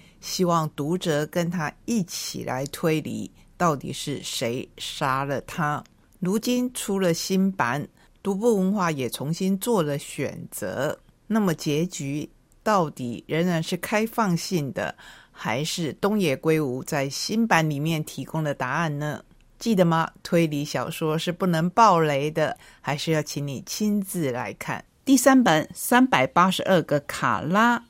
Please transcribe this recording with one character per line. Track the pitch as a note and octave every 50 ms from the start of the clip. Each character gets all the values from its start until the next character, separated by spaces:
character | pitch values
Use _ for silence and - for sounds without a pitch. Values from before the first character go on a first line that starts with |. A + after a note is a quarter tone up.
| - - _ _
希 | - - - - F3+
望 | F3 E3+ E3 D#3 D3+ -
读 | - C#3+ D3+ E3+
者 | D#3 - F3 D3 D3 D3+
跟 | D3+ - F3 E3+ E3+
他 | F3 F3+ D3+ - - - -
一 | - A#3+ A3 E3+
起 | - - - - - - B2 A#2
来 | - B2+ C3 C#3+
推 | C#3+ - - - D#3+ D#3+ D#3
理 | - B2+ A2 A2 G2+ - - - - - _
到 | - F3 E3 D3
底 | C3 - C3+
是 | C3 - - D3+ C3+ -
谁 | - - - - B2+ A#2 A#2+ C3 - - -
杀 | - - - - - D3+ C3+ C3 C3+ C#3
了 | C#3+ C#3 A2+
他。 | - - - F3 D#3 D3 D3 - - - _ _ _ _ _ _
如 | F3+ F3 G3+
今 | A3+ - B3 B3 B3 B3 B3 -
出 | - - - G3 G3
了 | F#3+ E3+
新 | E3 - - - F#3+ F#3 F#3+ G3
版， | F#3+ - B2+ A#2 B2+ D3 - - _ _ _ _ _ _
独 | - F#3+ G3+
步 | F#3+ A3+ B3 A3 F#3+
文 | F#3 F#3+
化 | G#3 G#3 F3+ E3
也 | D#3 C#3 B2 A2+
重 | - - C3 D3 E3
新 | - F#3+ F#3+ G3
做 | F#3+ - A#3+ A#3 F#3+
了 | D#3 D3 C#3+
选 | D3 - - - - C3+ G2+ F2 E2+ E2+ -
择， | - - G#2+ F#2 F#2 B2 C3+ - - - _ - _ _ _
那 | - G#3 A3+
么 | G#3 F3+ D#3
结 | - - D#3 C#3+ D3+ F3+
局 | F#3 - - C#3+ C#3 C#3+ D3+ - - _ _ _ _ _ _
到 | _ G#3+ G#3+ F#3+ E3
底 | D3 - - B2+ A#2+ A2+ - -
仍 | - D3 D#3+ F3
然 | F#3 F3 D#3+ D#3+
是 | - F#3
开 | E3+ - - A3 G#3 A3+
放 | A3+ - A#3+ A3 F#3+ E3+
性 | D#3+ - - G3 D#3+ C#3+ B2+ -
的， | - G2+ C#2+ - - - - - - - _
还 | _ - - - A2 C3 D#3+
是 | - - F3+ E3 C3 -
东 | - - G3+ G#3+ G#3
野 | F3+ D3+ C3
圭 | - - D#3+ D#3+ D#3
吾 | D3+ B2+ B2 C3 C3
在 | - D#3+ C#3+ C#3 C#3
新 | - - - - G#3 A3+ A#3
版 | A3+ F#3 E3 D#3+
里 | D#3 D3 C#3
面 | D3+ D#3+ E3 D#3 D#3
提 | - - - C3+
供 | - - D#3+ D#3
的 | D3 C#3
答 | - B2+ B2 C3+
案 | D#3+ E3+ D#3 D3 C#3+
呢？ | D3+ D3+ C3+ - - _ _ _ _ _ _ _
记 | - A#3 A3
得 | F#3 F3
吗？ | E3+ E3 E3 - - - - -
推 | - F3+ E3+ E3
理 | D3+ D3+ C#3+ D3+
小 | D3+ - C3 - F3
说 | D#3+ - D#3+ D#3 D#3
是 | E3 - F3+
不 | E3+ - G3
能 | F3+ E3 D#3+ E3 F3+
爆 | - A#3 A3+ G#3 F3+ E3
雷 | D#3+ D3+ C#3+ C3+ C#3+ C#3
的， | D#3 E3 D3+ C3+ - - - - - _
还 | - C3 C#3+
是 | C#3 - E3 D#3+
要 | D3+
请 | D3 - - C#3+ C#3+
你 | C#3+ C3+ - -
亲 | - - - G#3+ G#3 G#3 G#3
自 | F#3+ - - F3 D#3 C3
来 | A#2 B2 A#2 G2 A2
看。 | - - - B2 - - _ _ _ _
第 | - C#4
三 | B3 - C4+ C4+ C4
本 | A3+ F#3 D#3 D#3 - - -
《三 | - - - B3 B3 C4
百 | B3+ - C3+ C3
八 | - - E3+ F3+ F#3+
十 | F3+ - -
二 | - F#3+ E3
个 | D3+ - - -
卡 | - - - - D3+ B2 A2 F2
拉》 | G2 D3 F#3 G#3 A3+ A#3+ A#3+ A#3 A#3